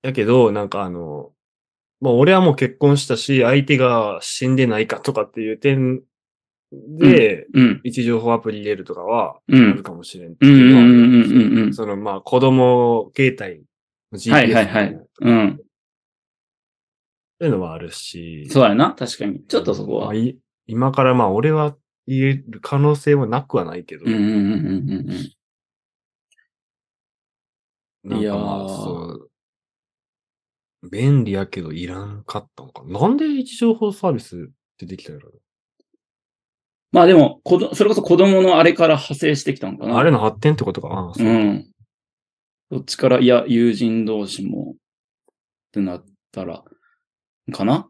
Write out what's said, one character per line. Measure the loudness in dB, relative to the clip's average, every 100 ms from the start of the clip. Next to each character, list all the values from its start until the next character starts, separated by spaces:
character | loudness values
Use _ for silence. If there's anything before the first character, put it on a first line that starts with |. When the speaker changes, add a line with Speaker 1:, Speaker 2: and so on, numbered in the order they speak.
Speaker 1:
や | -6
け | -4 2
ど、 | 4 4
な | 0
ん | -6
か | -8
あ | -8
の、 | -10 -12 -14 -16 _ _ _ _ _ _ _
ま | 0
あ、 |
俺 | 2 4
は | 4
も | 2
う | 2
結 | -4 0
婚 | 2 2
し | -2
た | -6
し、 | -2 0
相 | 2 2 2
手 | 2
が | 2 0 -2 -8
死 | -12 -6 -2
ん | 0
で | 0
な | -2
い | -4
か | -4
と | -6
か | -6
っ | -6
て | -8
い | -8
う | -4
点 | -2 0 -2 -4 _ _ _ _ _ _ _
で、 | -20 -18 2 6 6 4 -2 -2
Speaker 2:
う | 2
ん。 |
う | 2
ん。 | 0
Speaker 1:
位 | -6
置 | -6
情 | -4 -2
報 | -2
ア | -2
プ | -4
リ | -8
入 | -8
れ | -8
る | -10
と | -12
か |
は、 | -4 -4 -4 -8 2
Speaker 2:
う | 6
ん。 | 6
Speaker 1:
あ |
る | 2
か | -8
も | -18
し | -20 -20
れ | -20
ん |
っ | 4
て | 6
い | 8 8
う |
の | 8
は |
あ | 8
る。 |
Speaker 2:
う | 8
ん、 |
う | 6
ん、 |
う | 6
ん、 |
う | 4 4 4 2
ん、 | 0
う |
ん。 |
Speaker 1:
そ | -4 -8
の、 | -8
ま | -8 -10
あ、 |
子 | -2 2
供 | 2 4 4 4 2 0 -4 -2
携 | -2 -2
帯 | -14 -14 _ _ _ _ _
の | -10
ジ | 0
ー | 2 4
ピ |
ー |
エ |
ス | 2
Speaker 2:
は |
い、 | 2
は |
い、 |
は | 0
い。 | -2
Speaker 1:
み | -6
た |
い | _ _
な。 | 0 2
Speaker 2:
う | 2
ん。 | -4
Speaker 1:
そ | _ _ _ _ _ _ _ _ _ _ _ _ _ _ _ _ _ _
う | -4
い |
う |
の | -4
も | -6
あ | -12
る | -16
し。 | -16 -16 -16 -16 -16 0
Speaker 2:
そ | 4
う |
や | 4
な。 | 4 0
確 | -2 -12 -8
か | -10
に。 | -10 _
ち | -4
ょ |
っ |
と | -4 -8
そ | -6
こ | -6
は。 | -6
Speaker 1:
ま |
あ、 | -4
い-、 | -4 -6 _ _ -10
今 | -2 -2
か | 2
ら | 2
ま | 2 0
あ、 |
俺 | 0 0
は | -2 -4 -8 _ _ -8
言 | -2 -2
え | -2 -8
る | -18
可 | -6 0
能 | 0 0
性 | 0
は | 0 0
な | -4
く | -4 -6
は | -6
な | -12
い |
け | -16 -8
ど。 | -4
Speaker 2:
う |
ん、 |
う | -2
ん、 |
う | 0
ん、 |
う |
ん、 | 0
う |
ん、 | -2 -2 -4 -4 -6 -8 -8
う |
ん。 | -10 -12 _ _ _ _ _ _ _ _ _ _ _ _ _ _ _ _ _ _ _ _ _ _ _ _ _ _ _
Speaker 1:
な | -8 -6
ん |
か |
ま |
あ、 |
Speaker 2:
い |
や | -4
ー。 | -4 -6 -8 -10
Speaker 1:
そ | -10 -10 -10 -12 -16
う。 | -20 _ _ _ _ _ _ _ _ _ _ _ _ _ _ _ -16
便 | -4 0 0
利 | 0
や | -6 -8
け | -12
ど | -12
い | -12 -12
ら | -14
ん | -14 -16 -14
か | -16
っ | _ -20
た |
の | -20
か。 | -20 -14
な | -2 -2
ん | 0
で | -4
位 | -6
置 | -8 -4
情 | -2 -2
報 | -6
サ | -4 -6
ー |
ビ | -6
ス | -10 -18 -20
っ | _ _ _
て | -18
で | -18
き |
た | -18
ん | -20
や |
ろ？ | _ _ _ _ _ _ _ _ _ _ _ _ _ _ _ _ _
Speaker 2:
ま | 4
あ | 6
で |
も、 | 6 4 0
こ | -2 0
ど-、 | 0 0
そ |
れ | 0
こ |
そ | 0
子 | 2 4
供 | 4 4
の | 4 4
あ |
れ | 4
か | 4 0
ら | 0
派 | -4
生 | -4 -2 -2
し |
て | -4
き | -8
た | -10
の | -10
か | -4
な。 | 0
Speaker 1:
あ |
れ | 2
の | 2
発 | -2 0
展 | -2
っ | 0
て |
こ | -6
と | -8
か。 | -10
あ | -10 -10
あ、 |
そ | -2
う。 | 0
Speaker 2:
う |
ん。 | 2 0 -4 -10 _ _ _ _ _ _ _ _ _ _
ど | -12
っ | -10
ち | -2
か | 0
ら、 | 2
い | 4
や、 | 2 2
友 | 0 0
人 | 0 -4 -2 -4
同 | -6 -8
士 | -10
も、 | -10 -10 -12 -16 _ _ _ _ _
っ | _ _ _ _
て | -6
な | -6 -8
っ | _ _ _
た | -14 -12
ら、 | -14 _ _ _ _ _ _ _ _ -16
か | -6
な？ | -2 -2